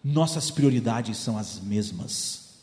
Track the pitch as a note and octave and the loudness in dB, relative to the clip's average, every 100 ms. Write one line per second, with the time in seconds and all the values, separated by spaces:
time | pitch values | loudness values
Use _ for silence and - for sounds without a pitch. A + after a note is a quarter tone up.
0 | C#3+ D3 D#3+ D#3+ C#3 - C#3+ B2 A2+ A#2 | 2 2 2 0 -2 4 4 6 2 0
1 | A2 G#2 - G#2+ G#2 - G2 G#2 G#2 F2 | -2 -4 -4 -4 -6 -8 -2 -2 -2 -6
2 | - - - - - - | -6 -6 -6 -8 -14 -20